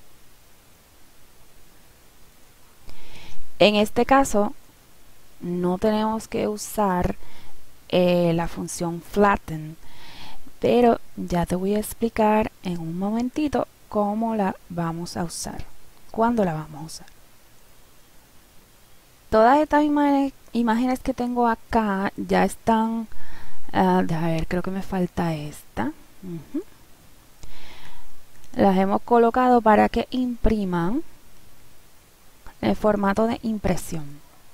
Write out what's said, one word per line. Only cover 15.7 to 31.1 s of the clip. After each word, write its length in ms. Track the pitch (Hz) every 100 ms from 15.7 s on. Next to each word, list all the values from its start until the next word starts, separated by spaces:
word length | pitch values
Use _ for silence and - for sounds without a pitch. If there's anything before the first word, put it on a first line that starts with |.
| - - - -
cuándo 340 | - 226 240
la 100 | 185
vamos 280 | 156 156 151
a 40 | 160
usar. 200 | - - - - - - - - - - - - - - - - - - - - - - - -
Todas 280 | 220 226 285
estas 260 | 302 294
imágenes, 480 | 302 294 285 277 277 - -
imágenes 480 | 226 233 220 254 254
que 140 | -
tengo 320 | 254 247 247 240
acá 640 | 226 - 233 214 190 196 -
ya 280 | 185 190
están, 640 | 190 - - 226 226 226 220 - - - - - -
ah, 300 | - 185 180
deja 220 | 175 165 170
ver, 200 | 165 165
creo 160 | 180
que 80 | 180
me 120 | 190
falta 520 | - 190 180 - 170
esta. 580 | 156 151 147 - - 247 311 - -
Ujú. 420 | 185 170 135 285 427 - - - - - - - - - - - - - - - - - -
Las 220 | 247 202 190
hemos 240 | 190 214
colocado 580 | - 240 233 254 254 240
para 280 | 220 208 214
que 200 | 233 -
impriman 920 | 254 247 240 214 220 190 175 170 262 -